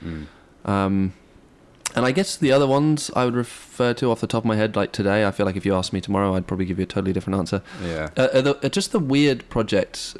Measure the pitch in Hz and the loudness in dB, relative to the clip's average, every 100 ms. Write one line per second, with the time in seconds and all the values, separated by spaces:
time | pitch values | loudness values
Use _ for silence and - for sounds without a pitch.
0 | 82 80 76 - - _ - 98 98 98 | -12 -12 -12 -18 -20 _ -4 -2 0 0
1 | 95 - - - - _ - - - - | -2 -4 -18 -20 -20 _ -20 -14 -6 -2
2 | 127 135 190 - 147 139 139 135 151 151 | 0 0 -2 0 4 4 4 4 4 0
3 | - - 123 120 117 - - - 123 117 | 0 0 2 0 -2 -8 -10 0 0 2
4 | 127 110 113 117 113 107 107 104 101 - | 0 0 0 0 0 2 2 0 -2 0
5 | 98 101 104 95 98 95 98 92 92 98 | 2 2 2 2 -2 0 0 0 0 -4
6 | - 98 98 92 90 95 92 92 92 - | -2 0 2 0 -2 -4 -2 -2 -4 -2
7 | 95 92 95 95 85 101 - - 90 80 | -2 -2 -2 -2 -2 -4 -6 -10 -6 -6
8 | 78 - 131 131 139 139 139 196 - 214 | -4 0 2 4 2 0 -2 -2 -2 -2
9 | 139 139 147 127 - 120 107 101 90 - | 2 2 2 0 -2 -4 0 0 0 -6
10 | - - | -12 -12